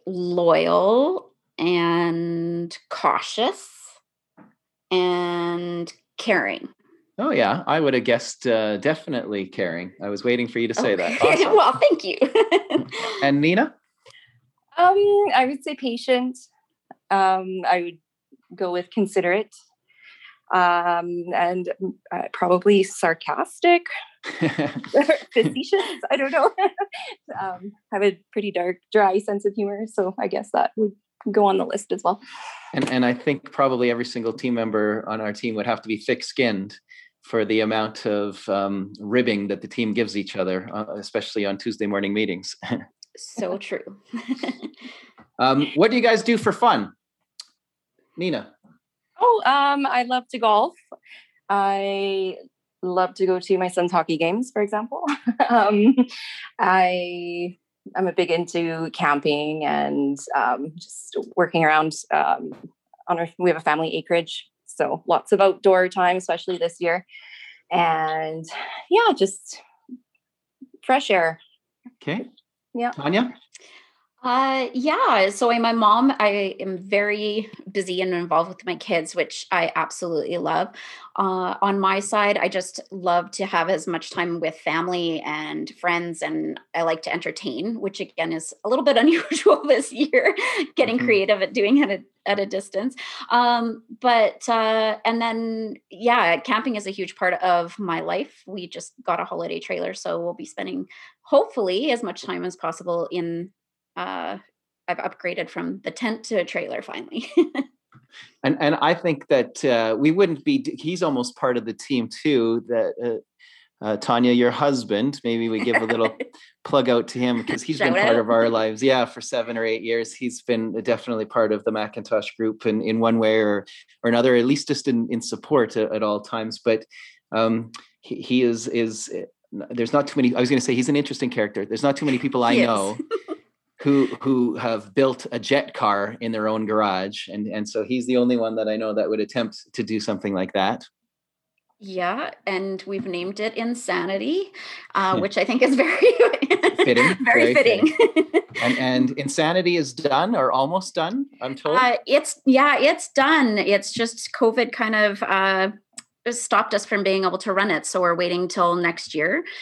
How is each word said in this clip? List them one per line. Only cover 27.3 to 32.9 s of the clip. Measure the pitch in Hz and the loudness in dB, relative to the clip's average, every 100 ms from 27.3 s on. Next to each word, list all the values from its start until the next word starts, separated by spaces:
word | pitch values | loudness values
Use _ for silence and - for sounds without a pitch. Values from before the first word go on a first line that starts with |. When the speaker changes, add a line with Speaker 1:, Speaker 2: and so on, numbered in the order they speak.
| - | -8
Speaker 3:
Um, | 190 180 196 202 - | -8 -8 -14 -18 -6
have | 202 | 0
a | 202 180 _ | 2 0 _
pretty | - 202 | -6 -4
dark, | 180 175 180 - | -2 -2 -4 0
dry | 214 196 190 | 4 4 2
sense | 202 202 | 0 -2
of | 202 | -2
humor, | 202 202 202 220 | -2 -4 -4 -8
so | 220 185 190 | -2 -2 -2
I | 196 | -4
guess | 185 - | -4 -2
that | - - - | 0 0 0
would | 208 - _ _ - | -2 -4 _ _ -2
go | 202 202 | 2 4
on | 190 | 2
the | 175 | -2
list | 202 - | -6 -6
as | 196 | -4
well. | 175 202 - - - - - | -2 -4 -6 -18 -16 -16 -10
Speaker 2:
And, | 143 139 | -4 -2